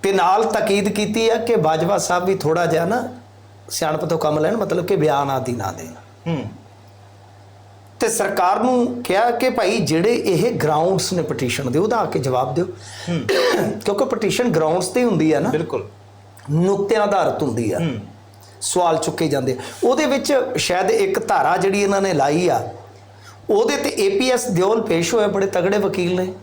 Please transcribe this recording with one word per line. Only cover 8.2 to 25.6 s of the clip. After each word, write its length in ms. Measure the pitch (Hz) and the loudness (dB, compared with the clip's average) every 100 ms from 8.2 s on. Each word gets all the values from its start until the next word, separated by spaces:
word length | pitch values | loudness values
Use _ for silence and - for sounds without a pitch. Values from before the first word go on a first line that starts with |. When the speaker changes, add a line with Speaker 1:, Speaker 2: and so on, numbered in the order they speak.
| 190 - 180 202 | -2 0 2 2
Speaker 1:
ਨੂੰ 420 | 247 247 240 - | 2 2 0 -4
ਕਿਹਾ 280 | - 190 240 | -2 2 2
ਕਿ 200 | 233 254 | 2 0
ਭਾਈ 280 | 240 190 226 | 0 0 0
ਜਿਹੜੇ 360 | 151 160 202 | 0 2 2
ਇਹ 380 | 240 185 165 233 | 2 0 2 0
ਗਰਾਊਂਡਸ 600 | 143 151 151 175 190 - | 0 0 2 2 0 -2
ਨੇ 100 | 180 | -2
ਪਟੀਸ਼ਨ 500 | 160 135 127 - 135 | -2 -4 -4 -2 -2
ਦੇ, 60 | 139 | 0
ਉਹਦਾ 180 | 214 233 | 0 0
ਆ 80 | |
ਕੇ 140 | 180 - | -2 -2
ਜਵਾਬ 360 | 135 127 135 | -2 0 0
ਦਿਓ। 100 | 139 180 - - - - | -2 -4 -8 -16 -12 -6
Speaker 2:
ਹੂੰ। 120 | 170 123 392 - 359 208 - | -4 0 2 2 0 -2 -2
Speaker 1:
ਕਿਉਂਕਿ 200 | - 208 | -4 0
ਪਟੀਸ਼ਨ 440 | 269 226 208 - 247 | 0 0 0 0 0
ਗਰਾਊਂਡਸ 400 | 165 156 175 - | 2 2 0 0
ਤੇ 160 | 247 | 0
ਹੁੰਦੀ 280 | 247 170 156 | 0 2 2
ਆ 80 | 147 | 2
ਨਾ। 80 | 156 | 0
Speaker 2:
ਬਿਲਕੁਲ। 400 | 151 165 131 98 - - - - - - | -2 -4 -6 -8 -18 -20 -20 -20 -20 -2
Speaker 1:
ਨੁਕਤਿਆਂ 500 | 156 185 196 202 220 | 0 2 2 0 2
ਆਧਾਰਿਤ 420 | 208 196 151 - | 2 2 0 0
ਹੁੰਦੀ 300 | 143 113 110 | -2 -2 -2
ਆ। 60 | - | -2
Speaker 2:
ਹੂੰ। 200 | 165 113 - - - - - - | -2 -4 -10 -20 -20 -20 -20 -12
Speaker 1:
ਸਵਾਲ 360 | - 180 175 160 | -4 0 2 2
ਚੁੱਕੇ 320 | - - 160 | -2 -2 0
ਜਾਂਦੇ। 280 | 139 127 123 - - | 0 -2 -4 -8 -2
ਉਹਦੇ 220 | 466 269 302 | 2 2 2
ਵਿੱਚ 280 | 269 - 269 - 151 | 0 2 0 0 -4
ਸ਼ਾਇਦ 340 | - 180 190 | -2 0 2
ਇੱਕ 380 | 220 196 190 - | 2 2 0 0
ਧਾਰਾ 280 | 185 139 180 | 2 2 2
ਜਿਹੜੀ 260 | 196 202 | 2 2
ਇਹਨਾਂ 200 | 202 196 | 2 2
ਨੇ 120 | 196 | 2
ਲਾਈ 340 | 165 139 151 180 | 2 2 2 2
ਆ, 200 | 123 - - - - - - - - - | 0 -4 -12 -20 -20 -20 -20 -20 -14 0
ਉਹਦੇ 260 | 208 247 285 | 2 2 0
ਤੇ 140 | 277 | -2
ਏ 280 | - 202 202 | 0 0 2
ਪੀ 120 | 254 | 2
ਐਸ 140 | 247 | 0
ਦਿਓਲ 380 | 247 175 190 226 | 0 2 2 2
ਪੇਸ਼ 320 | - 165 170 | 2 0 2
ਹੋਏ, 120 | 233 202 | 2 2
ਬੜੇ 200 | 196 196 | 0 0
ਤਗੜੇ 320 | 185 | 0